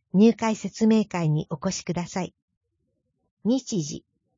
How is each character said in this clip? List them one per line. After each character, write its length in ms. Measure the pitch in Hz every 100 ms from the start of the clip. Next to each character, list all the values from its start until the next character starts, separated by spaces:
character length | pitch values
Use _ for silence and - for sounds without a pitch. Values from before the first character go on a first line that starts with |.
| _
入 200 | 180 220
会 220 | 220 226 220
説 300 | 202 - 220
明 200 | 220 202
会 240 | 180 160
に 180 | 151 -
お 60 | 165
越 240 | 190 -
し 60 | -
く 80 |
だ 120 | 170 170
さ 180 | 196
い。 120 | 175 - _ _ _ _ _ _ _ _ _ _ 196
日 360 | 262 - 202
時、 240 | 147 - - _ _